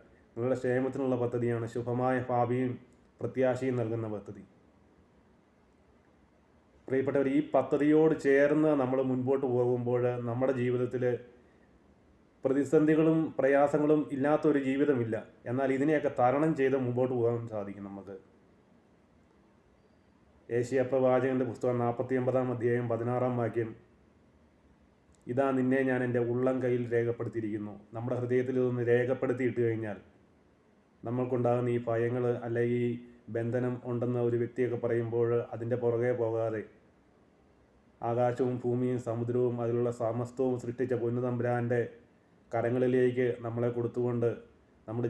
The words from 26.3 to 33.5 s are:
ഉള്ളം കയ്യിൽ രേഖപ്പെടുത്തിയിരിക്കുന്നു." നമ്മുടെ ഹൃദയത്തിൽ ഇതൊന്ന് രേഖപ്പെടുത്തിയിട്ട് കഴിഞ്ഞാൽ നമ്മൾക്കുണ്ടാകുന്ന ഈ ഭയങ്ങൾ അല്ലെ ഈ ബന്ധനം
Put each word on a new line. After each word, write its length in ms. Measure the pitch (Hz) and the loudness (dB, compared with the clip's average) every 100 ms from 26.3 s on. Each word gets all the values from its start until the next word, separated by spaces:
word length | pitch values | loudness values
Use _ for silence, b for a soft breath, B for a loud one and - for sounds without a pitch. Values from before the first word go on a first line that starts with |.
ഉള്ളം 260 | 120 127 131 127 | 0 0 0 0
കയ്യിൽ 180 | 123 117 117 | 0 0 0
രേഖപ്പെടുത്തിയിരിക്കുന്നു." 800 | 117 117 113 113 110 107 104 101 - 113 | 0 -2 -6 -6 -4 -6 -8 -12 -12 -8
നമ്മുടെ 240 | 117 123 | -4 -4
ഹൃദയത്തിൽ 340 | 120 127 127 127 | 0 0 0 0
ഇതൊന്ന് 240 | 127 123 120 | 0 0 2
രേഖപ്പെടുത്തിയിട്ട് 680 | 120 123 127 131 120 127 107 117 | 2 2 -2 -2 0 -2 0 0
കഴിഞ്ഞാൽ 320 | 110 110 95 - _ _ _ _ _ _ _ _ _ 117 | 0 -6 -10 -14 _ _ _ _ _ _ _ _ _ -6
നമ്മൾക്കുണ്ടാകുന്ന 680 | 123 127 123 120 123 123 120 | -4 -2 0 2 2 2 -2
ഈ 40 | 120 | 0
ഭയങ്ങൾ 340 | 113 117 123 123 123 120 | 0 0 0 -2 -2 -4
അല്ലെ 200 | 117 120 120 | -2 0 0
ഈ 40 | 120 120 - B - 113 | -2 -4 -10 B -8 -6
ബന്ധനം 360 | 117 | -2